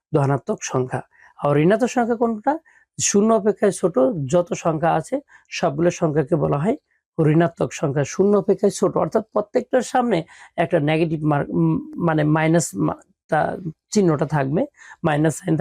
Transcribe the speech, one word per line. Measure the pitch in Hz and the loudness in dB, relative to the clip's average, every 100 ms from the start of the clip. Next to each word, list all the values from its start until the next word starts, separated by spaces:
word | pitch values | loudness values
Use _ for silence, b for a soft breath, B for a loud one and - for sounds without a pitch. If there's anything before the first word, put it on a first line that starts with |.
| _ | _
ধনাত্মক | 151 135 139 - 180 - | 0 2 0 -2 -8 -4
সংখ্যা। | 135 127 131 - b b - | -4 -4 -6 -12 b b -6
আর | 143 147 | 0 2
ঋণাত্মক | 160 214 240 254 | 4 2 0 0
সংখ্যা | 233 233 | -2 0
কোনটা? | 233 214 254 320 b b b - | -2 -2 -4 -4 b b b -6
শূন্য | - 202 220 | 0 2 4
অপেক্ষায় | 226 202 196 208 - | 4 2 0 0 0
ছোট | 180 247 262 185 131 | -2 2 0 0 0
যত | 175 175 180 | 0 0 -2
সংখ্যা | 175 156 165 160 | -2 0 0 0
আছে, | - 277 b b b | -2 -8 b b b
সবগুলো | - 175 143 170 - | -4 -2 0 0 0
সংখ্যাকে | 160 147 139 160 | 0 0 0 0
বলা | 156 147 | 0 0
হয় | 180 285 _ _ _ - 151 | -2 -4 _ _ _ 0 2
ঋণাত্মক | 156 170 - 156 - | 4 2 0 -6 -4
সংখ্যা, | 156 139 135 | -4 -2 -4
শূন্য | - 196 208 | 0 2 2
অপেক্ষায় | - 196 208 - | 2 0 0 0
ছোট, | 180 170 | -2 0
অর্থাৎ | 170 220 214 | -2 -2 -4
প্রত্যেকটার | 214 208 247 - 262 - | -4 -4 -4 -2 -2 0
সামনে | 254 240 180 B B B - | 0 0 -2 B B B -4
একটা | 170 170 | 0 0
নেগেটিভ | 147 160 165 156 151 | 0 0 0 -2 0
মার্ক, | 143 - | 0 0
উম, | 175 165 160 - - 170 | 0 0 0 -4 -4 0
মানে | 156 151 156 | 0 2 2
মাইনাস | 160 170 - 196 160 | 2 2 0 -2 -4
মা-, | - _ _ _ | -4 _ _ _
তা | 156 160 170 180 - _ | -2 -2 -4 -10 -14 _
চিহ্নটা | 214 185 147 151 151 | 0 2 2 0 -2
থাকবে, | 135 165 285 B B B 165 | -2 -2 -4 B B B -2
মাইনাস | 147 156 - | 2 0 0
সাইন | 185 160 | -2 0